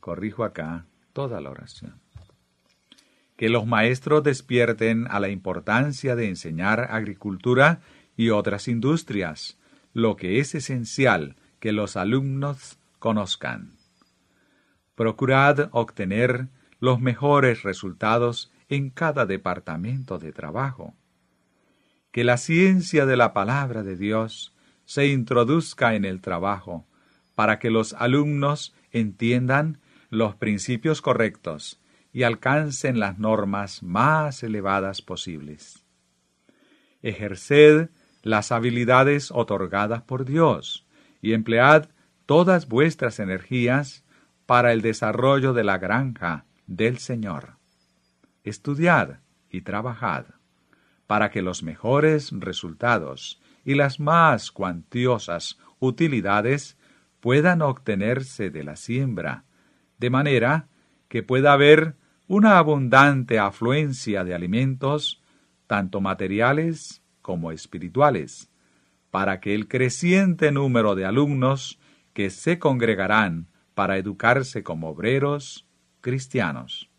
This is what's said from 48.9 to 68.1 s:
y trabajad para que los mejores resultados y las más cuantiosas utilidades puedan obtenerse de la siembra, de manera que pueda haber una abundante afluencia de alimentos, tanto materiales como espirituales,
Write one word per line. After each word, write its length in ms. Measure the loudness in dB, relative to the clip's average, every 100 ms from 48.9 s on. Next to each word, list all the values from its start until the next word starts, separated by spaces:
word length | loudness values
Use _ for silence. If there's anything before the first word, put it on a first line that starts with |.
| 2 0 -8 _ _ _
y 100 | -14
trabajad 640 | -8 -8 -8 -6 -6 -6 -8 _ _ _ _ _ _ _ _
para 240 | 0 0
que 120 | -2
los 200 | -6 -6
mejores 720 | -10 -8 0 2 4 2 -2
resultados 1080 | -10 -8 -10 -12 -4 0 0 -2 -12 -16 -18 _ _
y 100 | -4
las 260 | 0 0 0
más 500 | 2 4 4 4 -4
cuantiosas 1080 | -6 -6 -6 -8 -2 0 0 -2 -8 -8 -16 _ _
utilidades 960 | -4 0 0 0 0 0 2 -2 -6 _ _ _ _ _
puedan 420 | 2 4 4 4
obtenerse 880 | 0 -2 -4 -2 0 -2 -6 -8 -8
de 140 | -6
la 120 | -12 -12
siembra, 680 | -6 -4 -2 -4 -6 -8 _ _ _ _ _ _
de 120 | 0
manera 580 | 0 2 2 2 0 -4 _ _ _ _
que 140 | -8
pueda 300 | -2 2 6
haber 440 | 8 10 8 8 -6 _ _ _
una 320 | 4 8 8
abundante 800 | 6 2 6 8 8 4 2 2
afluencia 840 | 0 0 0 0 -2 -4 -4 -4
de 100 | -2
alimentos, 880 | -4 -2 0 0 -2 -2 -2 -4 -10 _ _ _ _ _
tanto 340 | -2 -2 -4
materiales 1000 | -4 -4 -4 0 2 2 -2 -6 -12 -20 _ _
como 320 | -8 -6 -6
espirituales, 1000 | -10 -12 -12 -6 2 2